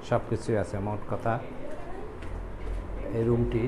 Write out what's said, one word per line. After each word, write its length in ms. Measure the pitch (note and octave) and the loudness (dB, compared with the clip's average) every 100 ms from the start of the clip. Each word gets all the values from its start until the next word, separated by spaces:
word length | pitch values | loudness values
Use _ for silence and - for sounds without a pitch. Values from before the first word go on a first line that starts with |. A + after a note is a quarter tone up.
| - | 2
সব 120 | A#2 - | 0 2
কিছুই 260 | A2 - A2 | -2 2 2
আছে। 140 | F2 G2+ G2+ | 2 -2 -2
মোট 140 | G2+ - | -2 -2
কথা, 220 | G#2 A2+ A#2 - - - - - - - - - - - - - - - - - A#2 | 0 2 0 -2 -6 -4 -4 -4 -6 -6 -6 -6 -6 -6 -4 -2 -2 -2 -4 -2 2
এই 80 | A2+ | 4
রুমটি 340 | A#2+ A#2 A#2 | 6 6 4